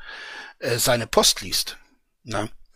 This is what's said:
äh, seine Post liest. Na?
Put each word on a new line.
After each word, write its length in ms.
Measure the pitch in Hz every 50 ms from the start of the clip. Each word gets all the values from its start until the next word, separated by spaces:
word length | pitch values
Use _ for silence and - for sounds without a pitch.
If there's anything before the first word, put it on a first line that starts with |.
| - - - - - - - - - - - _
äh, 200 | - 123 117 -
seine 280 | - 139 123 120 113
Post 360 | - - 208 - - - -
liest. 360 | 104 87 - - - - - - - _ _ _ _ _ _ _ _
Na? 240 | 120 107 104 104 101 - - - - _